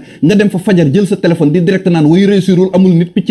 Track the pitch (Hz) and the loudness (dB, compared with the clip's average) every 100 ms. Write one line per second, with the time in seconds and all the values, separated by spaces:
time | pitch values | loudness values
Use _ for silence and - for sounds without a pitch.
0 | - - 151 208 208 180 214 180 151 185 | -10 -4 0 0 0 -2 -2 0 2 0
1 | 190 208 175 170 147 175 175 190 190 165 | -2 -2 -2 0 0 0 0 -2 -2 0
2 | 151 170 196 202 190 180 185 185 190 170 | 2 2 2 0 0 0 0 2 2 2
3 | 175 214 190 | 0 -4 -2